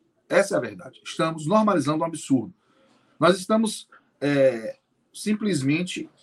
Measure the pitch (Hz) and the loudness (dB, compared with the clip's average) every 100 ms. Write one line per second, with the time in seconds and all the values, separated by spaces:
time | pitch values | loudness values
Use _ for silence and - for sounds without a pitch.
0 | _ _ - 170 196 165 117 92 - - | _ _ 0 2 2 0 -4 -10 -18 -20
1 | - - 160 160 151 220 214 175 135 156 | -10 -4 -4 -4 0 2 4 2 0 -2
2 | 165 156 - 131 107 - _ _ _ _ | -2 -6 0 0 -2 -14 _ _ _ _
3 | _ - 165 190 - 220 220 - - - | _ 0 2 2 2 0 0 -4 -14 -20
4 | _ - 143 139 135 117 107 - _ _ | _ -4 0 4 4 2 -6 -12 _ _
5 | _ - 202 214 214 160 135 156 180 - | _ -8 -4 -2 -2 -2 0 0 -2 -8
6 | - _ | -12 _